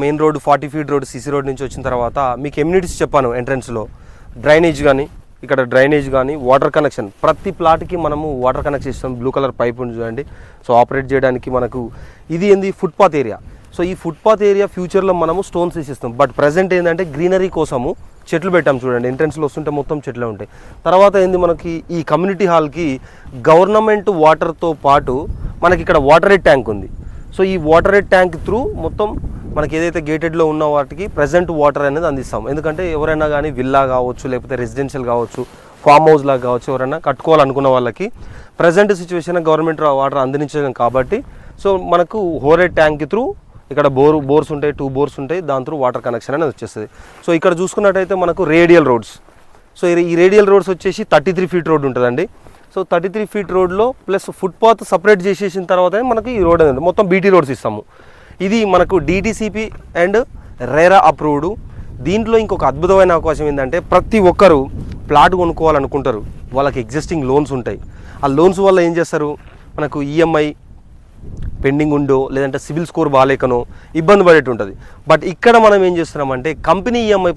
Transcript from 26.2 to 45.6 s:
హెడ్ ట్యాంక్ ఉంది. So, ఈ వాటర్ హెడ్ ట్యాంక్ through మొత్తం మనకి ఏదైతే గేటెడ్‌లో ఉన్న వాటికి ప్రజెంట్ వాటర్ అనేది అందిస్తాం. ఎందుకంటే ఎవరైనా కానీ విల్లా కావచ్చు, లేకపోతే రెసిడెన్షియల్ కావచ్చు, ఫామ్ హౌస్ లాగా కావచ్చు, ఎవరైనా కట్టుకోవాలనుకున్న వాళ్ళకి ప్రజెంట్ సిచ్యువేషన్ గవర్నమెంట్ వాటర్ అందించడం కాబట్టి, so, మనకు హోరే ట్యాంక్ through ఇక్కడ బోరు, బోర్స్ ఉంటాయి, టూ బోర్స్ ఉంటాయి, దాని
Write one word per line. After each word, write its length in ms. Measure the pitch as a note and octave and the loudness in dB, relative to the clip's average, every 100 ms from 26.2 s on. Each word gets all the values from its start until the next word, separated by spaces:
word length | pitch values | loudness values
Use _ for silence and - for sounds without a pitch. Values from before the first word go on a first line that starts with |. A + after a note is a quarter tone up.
| G3 G3 | 6 4
హెడ్ 120 | E3 | 4
ట్యాంక్ 200 | C#3 A2 G#2 | 2 2 -8
ఉంది. 140 | F#2+ - - - - - | -10 -14 -14 -16 -12 -4
So, 60 | F#3+ | -2
ఈ 60 | F#3 D3+ | -2 2
వాటర్ 260 | D#3+ F#3+ G3+ | 4 4 2
హెడ్ 120 | F3+ | 4
ట్యాంక్ 200 | F#3 F3+ D#3+ - | 2 2 -2 -6
through 180 | G#3+ C#4 - | -4 -4 -6
మొత్తం 240 | D#3+ - G#3+ - - - - D3+ | -8 -4 -6 -6 -10 -12 -8 -6
మనకి 160 | D3+ D#3+ | -4 -2
ఏదైతే 220 | E3+ E3+ D3+ | -2 -4 -4
గేటెడ్‌లో 360 | D#3 E3 E3 D#3+ | -4 -2 0 0
ఉన్న 140 | D3+ D3+ | 0 0
వాటికి 320 | D3 C3+ C#3+ G#3 - | 0 -2 -8 -8 -2
ప్రజెంట్ 320 | C#3+ F3 F3 D#3+ | 0 0 0 2
వాటర్ 240 | C#3+ C#3+ C#3+ | 0 2 -2
అనేది 180 | C#3+ E3+ | 0 -2
అందిస్తాం. 320 | C3+ A#2+ A2+ A2 | -4 -6 -8 -6
ఎందుకంటే 300 | D3 D#3 D#3 F#3 D3+ | -4 -4 -4 -4 -4
ఎవరైనా 300 | D#3 D#3 D3+ | -2 -2 0
కానీ 160 | D3 D3+ B2 | -2 -4 -4
విల్లా 240 | B2+ C#3 C3+ | 0 2 2
కావచ్చు, 320 | B2+ B2 B2 C#3 | 0 -2 -6 -6
లేకపోతే 240 | B2 A#2 B2+ | -8 -6 -8
రెసిడెన్షియల్ 440 | A#2 A#2 C3+ C#3 A#2+ | -6 -6 -6 -6 -4
కావచ్చు, 320 | A#2+ A#2 - B2 - - - | -2 -4 -8 -12 -14 -20 -2
ఫామ్ 240 | D3+ D3 D#3 | 6 6 8
హౌస్ 140 | D3+ C#3 | 4 4
లాగా 120 | C3 B2 | 0 0
కావచ్చు, 200 | B2 - | -4 -4
ఎవరైనా 260 | C3 C3 D#3+ D3+ | -4 -4 -4 -4
కట్టుకోవాలనుకున్న 600 | C3 E3 D#3 C3+ C3 C#3 B2+ | -4 2 4 4 2 2 2
వాళ్ళకి 320 | A#2+ - G3+ - - - - - | 0 -6 -10 -10 -18 -20 -18 0
ప్రజెంట్ 320 | E3+ F3 G#3 F#3 | 2 4 2 0
సిచ్యువేషన్ 400 | F3 F3 E3+ F3 D#3+ | -4 -6 -4 -2 0
గవర్నమెంట్ 320 | D#3 D#3+ D#3 D3+ C3+ | 0 0 0 0 2
వాటర్ 200 | C3+ C#3 | 0 0
అందించడం 500 | C3 C#3+ D3 D3+ C#3+ A#2 | -2 -2 -4 -4 -4 -2
కాబట్టి, 380 | A#2+ B2+ C3 A3+ - - - - | 0 0 -2 -4 -6 -20 -20 -6
so, 80 | G3 F#3+ F3 | -2 -2 0
మనకు 260 | E3+ F3 A3 F3+ C#3+ | 0 0 -4 -4 -2
హోరే 240 | C#3 E3+ F3+ E3 | 2 4 4 2
ట్యాంక్ 260 | D#3 D3 D3 | 2 0 -4
through 140 | G3+ C#4+ G4+ - - _ | -4 -4 -8 -18 -20 _
ఇక్కడ 140 | C3+ C#3+ C3 | 0 0 4
బోరు, 220 | D3 D#3 C3+ | 4 4 2
బోర్స్ 220 | D3+ D3 D3 | 0 0 -4
ఉంటాయి, 140 | D3 C#3+ | -4 -4
టూ 60 | C#3 C3+ | -6 -2
బోర్స్ 200 | C#3+ - | -4 -4
ఉంటాయి, 160 | C3+ F3 D#3 | -6 -6 -4
దాని 140 | C3+ | -6